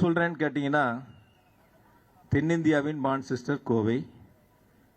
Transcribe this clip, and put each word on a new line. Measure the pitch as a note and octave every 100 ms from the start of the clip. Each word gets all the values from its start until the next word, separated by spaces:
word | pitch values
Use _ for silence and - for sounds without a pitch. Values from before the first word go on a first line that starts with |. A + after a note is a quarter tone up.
சொல்றேன்னு | F3+ E3+ E3+ D#3+
கேட்டீங்கன்னா, | D3+ C#3 C#3 D3 C3 A#2+ C3 - - _ _ _ _ _ _ _ _ _ -
தென்னிந்தியாவின் | C#3 D#3 E3+ D#3 D3 C#3+ D3+
மான்செஸ்டர் | C3+ C3+ C3 B2+ - C#3+
கோவை, | - A#2 G#2+ A#2+ D#3+ - - _ _ _ _ _ _